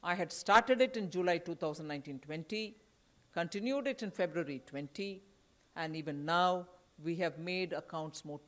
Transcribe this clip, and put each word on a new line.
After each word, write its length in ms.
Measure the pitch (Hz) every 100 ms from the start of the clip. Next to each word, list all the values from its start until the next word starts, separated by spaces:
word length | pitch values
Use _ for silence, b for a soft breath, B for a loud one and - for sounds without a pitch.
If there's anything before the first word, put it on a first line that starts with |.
I 140 | 165 180
had 160 | 175
started 500 | - - 208 247 254
it 140 | 262 247
in 140 | 196
July 280 | 180 180 170
two 160 | 170 170
thousand 320 | 160 151 156
nineteen 320 | 147 139 135
twenty, 580 | 143 156 160 214 214 214 _ _ _ _ _
continued 540 | - 170 202 226 277 269
it 160 | 262
in 80 | 214
February 500 | - 180 156 151 135 -
twenty, 560 | 139 143 - 196 190 - _ _ _ _ -
and 200 | 160 156
even 300 | 151 143 147
now 420 | 170 180 180 180 - _ -
we 120 | 156 170
have 220 | 170 147
made 360 | 170 180 185
accounts 520 | 160 - 165 156 - 151
more 140 | 147